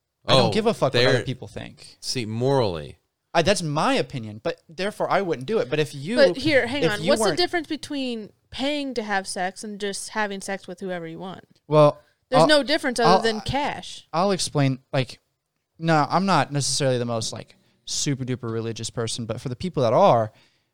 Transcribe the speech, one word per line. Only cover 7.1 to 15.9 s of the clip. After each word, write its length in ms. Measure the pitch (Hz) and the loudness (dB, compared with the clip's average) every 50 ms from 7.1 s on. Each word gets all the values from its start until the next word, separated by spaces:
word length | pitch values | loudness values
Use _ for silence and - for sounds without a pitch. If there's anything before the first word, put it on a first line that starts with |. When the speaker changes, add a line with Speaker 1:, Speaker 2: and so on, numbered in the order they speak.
Speaker 3:
What's 100 | 311 415 | 2 2
the 60 | 440 392 | 2 2
Speaker 1:
weren't 100 | - 311 | 2 0
Speaker 3:
difference 280 | 359 349 - 339 294 | 0 -2 -2 -4 -4
between 680 | - 311 269 - - 294 277 262 254 240 220 208 - _ _ _ _ | -4 -8 -8 -8 -8 -6 -6 -4 -4 -6 -6 -10 -12 _ _ _ _
paying 460 | - - 254 285 302 294 277 269 247 | -8 -6 -4 -2 -2 -4 -4 -6 -6
to 80 | 233 214 | -6 -4
have 240 | 208 202 190 190 | -2 -2 -4 -4
sex 380 | - - 202 180 190 196 - - | -4 -6 -6 -6 -6 -6 -8 -12
and 140 | 214 208 196 | -12 -10 -8
just 320 | 208 202 196 - - - | -6 -6 -6 -8 -10 -8
having 300 | - 214 214 202 202 196 | -4 -4 -4 -4 -4 -6
sex 260 | - - 196 190 - | -8 -8 -8 -8 -8
with 140 | - 180 - | -12 -14 -10
whoever 260 | 196 185 180 175 165 | -8 -8 -8 -8 -8
you 120 | 160 165 165 | -10 -12 -12
want? 260 | 175 190 170 - - _ _ _ _ - | -12 -12 -12 -14 -18 _ _ _ _ 2
Speaker 1:
Well, 320 | 147 151 151 143 - - _ _ _ _ _ - | 6 6 6 6 4 0 _ _ _ _ _ 0
Speaker 3:
There's 120 | 254 - 330 | 4 4 6
Speaker 1:
I'll, 60 | 302 | 6
Speaker 3:
no 140 | 302 294 269 | 6 4 4
difference 360 | 226 302 320 - 269 233 - | 2 0 -2 -2 -2 0 2
other 100 | 233 - | 4 6
Speaker 1:
I'll, 100 | 185 190 | 6 6
Speaker 3:
than 220 | 220 226 220 214 - | 4 2 -2 -4 -4
cash. 680 | - 247 277 294 220 - - - - - - - _ - | -4 -4 -2 -2 -4 -6 -8 -10 -14 -16 -18 -14 _ -2
Speaker 1:
I'll 160 | 160 185 202 | 0 0 0
explain. 480 | 190 165 - - - 151 139 135 131 - _ _ - | 0 0 -2 -2 0 2 2 2 0 -2 _ _ -4
Like, 280 | 139 123 - - - _ _ _ _ _ _ _ _ _ _ _ - | -4 -4 -4 -6 -16 _ _ _ _ _ _ _ _ _ _ _ -4
no, 280 | 160 165 | 0 2